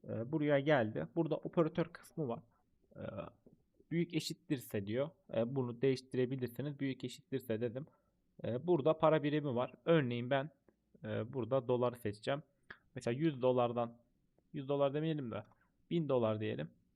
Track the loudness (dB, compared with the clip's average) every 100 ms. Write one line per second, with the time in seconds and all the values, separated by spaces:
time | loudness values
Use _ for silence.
0 | -6 -6 -2 0 2 2 4 4 4 -2
1 | -4 -2 0 -2 -2 2 2 2 -4 -4
2 | -16 -6 -4 -4 -8 _ _ _ _ -12
3 | -10 -8 -12 -14 -20 _ _ _ _ -2
4 | 0 -2 -4 -10 _ -6 -2 -4 -2 -2
5 | -2 -6 _ -2 0 0 -4 0 0 0
6 | -2 -2 0 -2 -6 -6 -8 -4 -4 -4
7 | -8 -10 _ -6 -2 -2 -2 -4 -10 _
8 | _ _ _ _ -4 -4 2 2 4 4
9 | 6 4 2 0 0 -2 -2 -4 4 4
10 | 4 -2 0 0 0 _ _ _ _ _
11 | -6 -4 -4 -4 0 0 2 2 2 0
12 | -6 -6 -4 -4 -4 _ _ -20 _ -6
13 | -2 2 0 2 2 4 2 0 -4 -6
14 | _ _ _ _ _ -10 -2 2 2 2
15 | 0 -2 -4 -8 -10 _ _ _ _ -2
16 | 2 2 4 2 -2 -4 -6 _ _